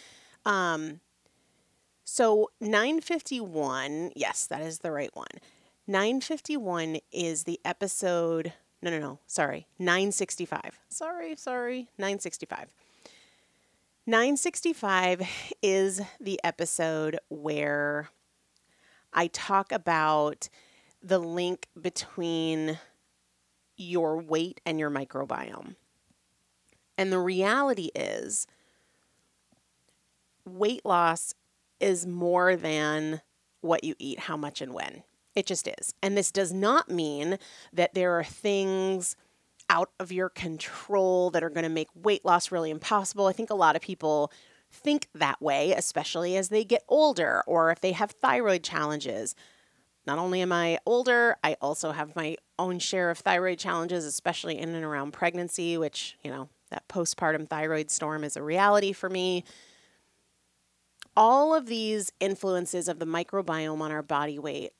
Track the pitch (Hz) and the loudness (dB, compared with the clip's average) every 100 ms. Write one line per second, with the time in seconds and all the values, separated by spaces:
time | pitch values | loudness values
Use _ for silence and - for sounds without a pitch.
0 | - - - _ 214 196 180 156 156 151 | -20 -20 -20 _ 0 2 2 -2 -6 -12
1 | _ _ _ _ _ _ _ _ _ _ | _ _ _ _ _ _ _ _ _ _
2 | - - 226 214 214 - 214 214 247 320 | -6 2 4 6 2 -2 0 2 2 0
3 | - 330 - 254 202 160 143 131 135 151 | -2 -4 -4 -8 -4 -2 -2 -2 -4 -4
4 | 175 - 113 - - 156 160 160 170 147 | -6 -4 -4 -2 -4 -6 -8 -8 -6 -4
5 | 143 - - - - _ _ _ - 196 | -6 -8 -14 -16 -20 _ _ _ -2 2
6 | 208 262 - 311 - 294 202 170 160 160 | 2 0 -2 -8 -6 -6 -2 -2 -2 -6
7 | - - 170 160 - 170 - 180 196 - | -6 -4 -4 -4 -6 -6 -6 -4 -4 -2
8 | 185 175 165 165 165 - _ - 175 160 | 0 0 0 0 -4 -10 _ -8 -4 -4
9 | 143 143 - - 147 143 - - 180 180 | -6 -12 -6 0 0 -2 -10 -2 2 4
10 | 196 196 - - 180 - - - - - | 2 -2 -4 -4 -6 -6 -8 -16 -14 -10
11 | 320 349 330 302 - 247 240 254 240 - | -8 -8 -10 -10 -6 -6 -4 -8 -10 -6
12 | 196 202 180 - - - - _ _ _ | -4 -4 -6 -10 -10 -12 -12 _ _ _
13 | - - _ _ _ _ _ _ _ _ | -20 -20 _ _ _ _ _ _ _ _
14 | - 226 247 285 - - 339 330 208 185 | 2 4 4 2 -2 -2 -4 -2 0 2
15 | 185 180 185 - - - 202 190 190 190 | 2 0 -2 -8 -12 -2 2 4 2 0
16 | 202 - 208 190 170 - 165 - 160 160 | -8 -10 -8 -4 -4 -2 -4 -2 -2 0
17 | 156 160 - 156 147 151 147 147 147 147 | -2 -4 -8 -10 -4 -2 0 0 0 -2
18 | 151 _ _ _ _ _ _ _ _ _ | -8 _ _ _ _ _ _ _ _ _
19 | _ - 170 - - 196 196 220 175 165 | _ 0 0 -2 0 0 2 -2 2 2
20 | 156 151 151 - - _ _ _ _ _ | 4 4 2 -2 -14 _ _ _ _ _
21 | 180 190 170 170 180 180 - - 175 - | 0 0 0 -2 -2 -4 -8 -8 -6 -6
22 | - - 170 165 160 160 156 160 - _ | -10 -4 -2 0 0 0 -2 -4 -10 _
23 | _ _ _ _ _ _ _ - 175 175 | _ _ _ _ _ _ _ -14 -2 0
24 | 160 160 160 156 170 - 170 156 151 143 | 2 0 0 0 -2 -4 -4 0 0 -2
25 | 135 135 139 - 110 - - 185 _ _ | -6 -6 -4 -6 -6 -12 -14 -18 _ _
26 | _ _ _ _ _ _ _ _ _ - | _ _ _ _ _ _ _ _ _ -4
27 | 190 185 180 185 190 254 277 214 165 - | 0 2 2 2 2 4 2 0 -2 -4
28 | 50 52 - 110 - _ _ _ _ _ | -4 -4 -4 -6 -6 _ _ _ _ _
29 | _ _ _ _ _ _ _ _ _ _ | _ _ _ _ _ _ _ _ _ _
30 | _ _ _ _ - 185 208 247 - 175 | _ _ _ _ -10 0 0 0 2 4
31 | 170 170 - - _ _ _ - 196 185 | 4 2 -4 -10 _ _ _ -2 2 2
32 | 175 175 175 180 180 180 165 156 151 151 | -2 -2 2 6 6 4 0 0 0 0
33 | 156 160 _ _ _ _ 165 165 151 - | -2 -6 _ _ _ _ 0 0 0 -8
34 | 135 - - 156 147 143 131 127 71 67 | -8 -8 -8 -8 -8 -10 -10 -8 -10 -12
35 | - _ _ - - 175 - - - - | -20 _ _ -4 -2 -2 -4 -6 -10 -4
36 | 196 202 190 196 185 185 208 285 - 180 | -2 0 0 0 0 2 2 2 2 -2
37 | 156 143 156 190 - - - 170 175 190 | -2 -2 -4 -4 -8 -20 -8 0 0 2
38 | 180 175 156 - 214 196 190 190 190 190 | 2 0 -2 -4 -2 0 0 0 0 -2
39 | 175 - _ _ _ _ - 170 185 - | -4 -8 _ _ _ _ 2 2 2 -4
40 | 180 185 185 - 175 156 - - - 202 | -6 -2 -4 -4 -8 -6 -10 -10 0 4
41 | 190 185 180 170 165 156 165 160 156 - | 6 6 4 2 0 -2 -2 -2 -4 -2
42 | 202 202 185 175 - 180 160 156 - 208 | 2 2 4 4 4 -2 -2 -4 0 0
43 | 190 202 196 190 226 208 160 156 - - | 0 2 2 2 -2 4 4 4 0 -4
44 | 156 151 147 - - _ _ - - 196 | 0 2 0 -4 -20 _ _ -4 0 0
45 | - 151 147 - 151 139 156 - - 156 | 0 -2 -2 0 0 2 4 2 0 -2
46 | - 170 175 185 190 214 214 233 - 285 | -4 -4 0 0 0 0 2 0 4 6
47 | 302 220 165 - - 165 165 170 185 175 | 6 4 2 2 2 4 4 4 0 0
48 | 311 - 254 220 220 180 - 165 151 151 | -2 0 2 4 4 2 0 -2 -2 -2
49 | 143 104 110 - - _ _ _ _ _ | -4 -6 -6 -8 -14 _ _ _ _ _
50 | - 147 185 185 180 170 170 165 - 240 | -4 -2 0 0 2 2 2 0 2 2
51 | 254 240 233 - 156 156 139 156 160 151 | 4 4 4 4 0 0 -2 -2 -4 -4
52 | 151 170 156 165 _ - 185 180 - 190 | -6 -4 -6 -6 _ -4 -2 -2 -2 0
53 | 175 170 196 180 185 175 185 175 170 175 | 0 0 2 2 2 -2 -2 -2 -2 -2
54 | 151 - 165 170 170 156 165 165 156 147 | -4 -4 -2 -2 -4 -6 -6 -6 -4 -4
55 | 143 147 175 175 175 - 170 165 151 - | -6 0 0 0 -4 -4 -2 0 -2 -4
56 | - - 143 131 135 _ - - - 190 | -10 -10 -10 -10 -12 _ -14 -12 -6 -4
57 | 165 - 170 156 156 156 156 156 151 - | -2 0 0 0 -2 -4 -2 -2 -2 -4
58 | 151 156 147 - 147 175 202 208 196 190 | -4 -4 -6 -6 -2 4 6 6 4 -2
59 | 190 185 185 180 - - - _ _ _ | -4 -2 0 -2 -4 -20 -20 _ _ _
60 | _ _ _ _ _ _ _ _ _ - | _ _ _ _ _ _ _ _ _ -20
61 | - - 220 269 302 320 240 226 220 214 | -2 6 8 8 6 2 0 -4 -2 -2
62 | 190 - 226 190 196 180 175 180 175 156 | -4 -2 -2 -2 -2 -2 -2 -4 -4 -4
63 | 165 165 175 196 175 160 156 156 156 156 | -4 -4 -2 -4 -2 -2 -2 -4 -4 -6
64 | 151 143 147 147 147 143 - | -2 -2 -2 -4 -8 -8 -10